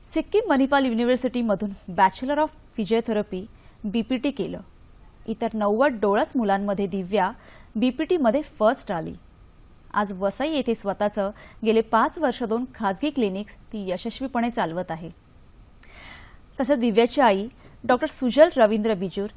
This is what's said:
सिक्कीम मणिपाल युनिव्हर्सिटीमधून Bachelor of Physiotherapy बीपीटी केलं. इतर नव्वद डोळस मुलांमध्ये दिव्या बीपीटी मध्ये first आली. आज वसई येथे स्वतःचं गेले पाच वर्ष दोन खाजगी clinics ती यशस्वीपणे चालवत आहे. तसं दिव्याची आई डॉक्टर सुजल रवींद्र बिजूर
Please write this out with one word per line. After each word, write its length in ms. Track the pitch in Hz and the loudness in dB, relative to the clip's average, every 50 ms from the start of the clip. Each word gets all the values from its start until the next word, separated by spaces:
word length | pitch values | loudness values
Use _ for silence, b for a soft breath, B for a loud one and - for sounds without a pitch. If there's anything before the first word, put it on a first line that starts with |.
| _ | _
सिक्कीम 440 | - - 320 311 - - 415 494 403 | -4 -4 -4 -4 2 0 0 2 4
मणिपाल 360 | 294 254 269 269 285 277 269 | 2 2 4 4 4 2 2
युनिव्हर्सिटीमधून 840 | 262 226 226 240 240 254 247 - 247 - 247 233 226 202 185 214 202 196 - - - | 2 0 0 2 2 2 2 0 -2 -2 -2 0 0 0 -2 -2 -6 -8 -10 -14 -8
Bachelor 460 | 180 180 190 190 - - 254 262 294 | 2 2 2 2 2 -2 -4 -2 0
of 420 | 294 311 302 - - - - - - | 0 0 -2 -4 -16 -20 -12 -6 -6
Physiotherapy 640 | 214 170 220 226 233 - 220 214 208 - 190 185 190 - b b b b b b - | -2 0 0 0 0 0 -2 -2 -2 -4 -8 -10 -10 -12 b b b b b b -10
बीपीटी 480 | 208 185 233 214 - 262 240 214 285 | -4 -2 -2 -2 -2 -4 -2 -2 -2
केलं. 280 | 277 - 185 - - - 190 - - - - - - - - - - - - | -2 -2 -6 -6 -6 -12 -14 -18 -20 -20 -20 -20 -20 -20 -20 -20 -20 -14 -10
इतर 220 | - 226 - 240 226 220 | -10 -6 -4 -4 -4 -2
नव्वद 380 | 220 208 202 208 220 269 302 254 208 | 0 0 0 2 4 2 2 2 2
डोळस 300 | 208 202 196 220 302 311 - | 2 2 2 2 0 0 0
मुलांमध्ये 520 | 269 226 202 190 196 202 202 202 185 202 | 0 2 2 2 0 0 -2 -2 -2 -2
दिव्या 440 | 190 180 196 185 180 202 208 185 190 247 B B B B B B B B | -4 -4 -6 -6 -2 0 0 0 0 -2 B B B B B B B B
बीपीटी 420 | 214 226 254 247 - 320 - 370 | 0 0 0 0 -2 0 0 0
मध्ये 240 | 339 269 226 214 285 | 4 4 2 2 2
first 500 | 302 - - - 220 214 269 - - - | -2 -4 -4 2 2 2 2 0 -6 -6
आली. 220 | 190 165 160 165 175 - - - - - - - - - - - - - - - - | -6 -6 -6 -8 -12 -14 -18 -20 -20 -20 -20 -20 -20 -20 -20 -20 -20 -20 -20 -4 -2
आज 200 | 202 214 196 202 | -2 -2 -2 -4
वसई 360 | 180 196 202 - - 262 311 | -2 -2 -2 -2 -2 -4 -2
येथे 260 | 320 285 247 240 226 | -2 -2 0 -2 -4
स्वतःचं 560 | - - 196 185 - 208 208 - 214 196 196 214 B B B B B - | -2 -2 -6 -2 0 -2 -2 0 -2 -4 -4 -6 B B B B B 0
गेले 160 | 214 226 220 | 2 2 2
पाच 360 | 220 - - 220 240 320 - | 2 2 2 2 2 2 0
वर्ष 260 | 359 311 262 233 - 247 | -2 -2 -2 -2 -2 -4
दोन 220 | 196 220 233 254 - - | -2 -2 -2 -4 -6 -8
खाजगी 340 | - 220 196 190 - - 311 | -4 -4 -4 -2 -2 -4 -4
clinics 460 | 294 269 233 196 185 196 214 - - | 0 0 0 0 0 -4 -8 -10 -14
ती 360 | - - - - 214 196 185 | -20 -18 -12 -10 -8 -6 -6
यशस्वीपणे 580 | 175 185 - 233 - - 262 269 - 240 233 240 | -6 -6 -6 -10 -8 -8 -8 -4 -2 -2 -2 0
चालवत 420 | 233 233 190 160 160 175 180 - | -2 -2 -4 -2 -2 -6 -6 -6
आहे. 180 | 160 160 170 160 - - _ - - - - - - - - - - - B B B B B B B B B B B B B - - - | -8 -10 -10 -16 -16 -18 _ -20 -20 -20 -20 -20 -20 -20 -20 -20 -20 -20 B B B B B B B B B B B B B -20 -4 -4
तसं 200 | 269 240 294 247 | 2 2 2 2
दिव्याची 420 | 226 240 196 214 233 240 - 294 | 2 2 4 4 2 4 4 4
आई 260 | 269 226 196 196 202 240 - b b b b b - | 4 4 4 2 -2 -8 -12 b b b b b 0
डॉक्टर 240 | - 254 247 311 | 0 2 2 2
सुजल 420 | 302 - - 262 247 208 269 311 349 - | -4 -4 -4 -4 0 6 6 6 6 6
रवींद्र 360 | 262 226 202 220 214 208 226 214 | 4 4 4 4 0 0 0 -2
बिजूर 360 | 175 196 180 - 202 196 208 - | -2 -4 -6 -4 -6 -6 -6 -8